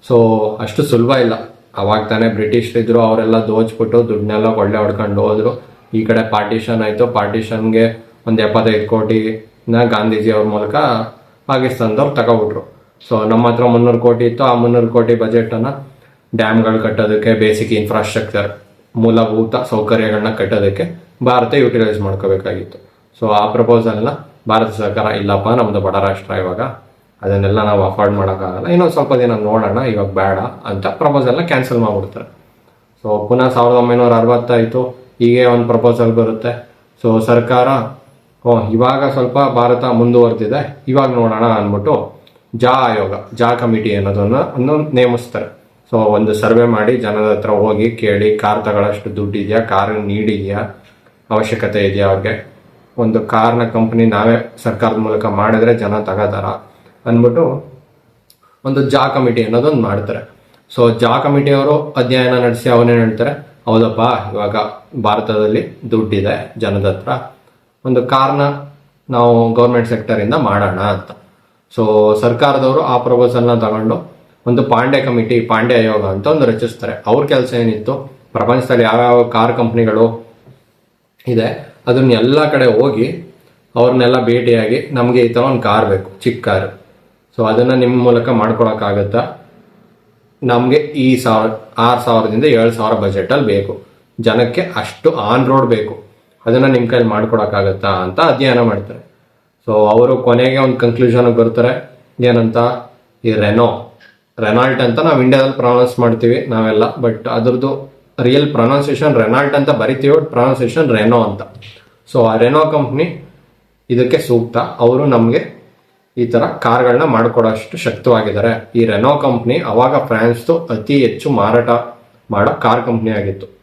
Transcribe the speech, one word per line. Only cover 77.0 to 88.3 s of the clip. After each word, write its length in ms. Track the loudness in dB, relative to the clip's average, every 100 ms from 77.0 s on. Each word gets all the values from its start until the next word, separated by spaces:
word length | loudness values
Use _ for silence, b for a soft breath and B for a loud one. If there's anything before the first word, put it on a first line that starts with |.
| -2
ಅವ್ರ 200 | 0 2
ಕೆಲ್ಸ 280 | 0 0
ಏನಿತ್ತು, 640 | 0 0 -2 -4 -6 -10 -20 _
ಪ್ರಪಂಚದಲ್ಲಿ 520 | -6 0 0 2 2
ಯಾವ್ಯಾವ 400 | 4 4 4 4
ಕಾರ್ 320 | 2 2 0 0
ಕಂಪನಿಗಳು 720 | 0 0 0 2 2 0 -14 -20 -20 -20 _ _ _ _ _ _ -4
ಇದೆ 400 | -2 -2 -6 -14 -12 -2
ಅದನ್ನ 260 | 2 4
ಎಲ್ಲ 380 | 4 4 2 2
ಕಡೆ 160 | 2 2
ಹೋಗಿ 680 | 4 2 0 -4 -6 -14 -20 b b _ 0
ಅವ್ರನ್ನೆಲ್ಲ 480 | 2 4 2 2
ಭೇಟಿಯಾಗಿ, 680 | 2 0 2 2 2 -2 -4
"ನಮ್ಗೆ 280 | -2 0 2
ಈ 80 | 2
ತರ 120 | 2
ಒಂದ್ 220 | 0 0
ಕಾರ್ 240 | 0 0 0
ಬೇಕು, 240 | -2 -4 -6
ಚಿಕ್ಕ 260 | -6 -4 -2
ಕಾರ್. 220 | -2 -4 -12 _ _ _ _ _ -4
So, 100 | -2
ಅದನ್ನ 240 | 2 2
ನಿಮ್ 300 | 2 2 2
ಮೂಲಕ 260 | 2 2
ಮಾಡ್ಕೊಳಕ್ಕಾಗತ್ತಾ? 1200 | 2